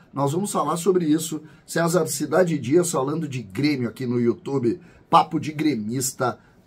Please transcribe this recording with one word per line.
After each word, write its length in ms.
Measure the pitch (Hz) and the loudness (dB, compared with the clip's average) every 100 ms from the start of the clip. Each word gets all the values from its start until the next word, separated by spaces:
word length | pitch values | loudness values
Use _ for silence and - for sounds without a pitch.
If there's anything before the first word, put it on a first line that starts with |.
| _ | _
Nós 200 | 139 139 | -2 -2
vamos 200 | 165 202 | 0 -2
falar 240 | 185 147 165 | -2 -2 0
sobre 300 | 202 180 156 | 2 2 2
isso. 360 | 160 - 151 - - | 0 0 -8 -12 -20
César 420 | - 165 165 170 156 | -6 -2 2 2 0
Cidade 520 | - 147 160 180 143 | -2 0 2 2 0
Dias 320 | 117 165 170 | 2 2 2
falando 360 | 156 131 160 147 | -2 -2 -4 -4
de 160 | 127 | -8
Grêmio 460 | 98 92 143 139 117 | -8 -2 0 0 -4
aqui 160 | - | -4
no 160 | 123 120 | -4 2
YouTube. 580 | 117 113 - 139 117 92 - - _ | 2 0 -4 -2 0 -2 -8 -20 _
Papo 320 | 165 - 160 | 2 4 -4
de 120 | 127 | -6
gremista 840 | 151 156 117 107 127 123 - 127 - _ _ | -2 0 0 -4 -4 -4 -4 -4 -4 _ _